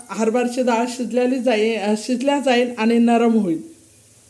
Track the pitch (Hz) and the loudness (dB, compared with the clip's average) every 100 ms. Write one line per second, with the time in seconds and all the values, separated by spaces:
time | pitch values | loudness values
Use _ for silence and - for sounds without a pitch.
0 | - 208 220 240 240 262 247 226 247 - | -10 -4 -2 0 -2 -2 0 0 -2 -6
1 | 233 240 247 269 247 214 220 220 196 214 | -4 -2 0 0 0 0 0 0 -2 -2
2 | - 254 277 285 269 240 247 240 220 233 | -2 -2 0 0 2 2 0 0 0 4
3 | 233 233 233 226 190 160 - - - _ | 4 4 4 2 0 -2 -6 -18 -20 _
4 | _ _ _ | _ _ _